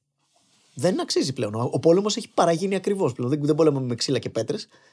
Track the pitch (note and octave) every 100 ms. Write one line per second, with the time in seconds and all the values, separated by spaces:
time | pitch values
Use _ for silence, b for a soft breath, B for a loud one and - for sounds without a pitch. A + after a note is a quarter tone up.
0 | _ _ _ _ _ _ _ - E3 C4+
1 | E4+ F#4 F3 C3 G#2+ A2 B2+ C3 D#3+ F3
2 | G#3 A3 - - E3+ E3 G3 F#3+ G3+ G3
3 | D#3 A2+ B2 D3 C#3+ D#3 D#3+ C#3 B2+ A#2
4 | - B2 - - A2 - - b b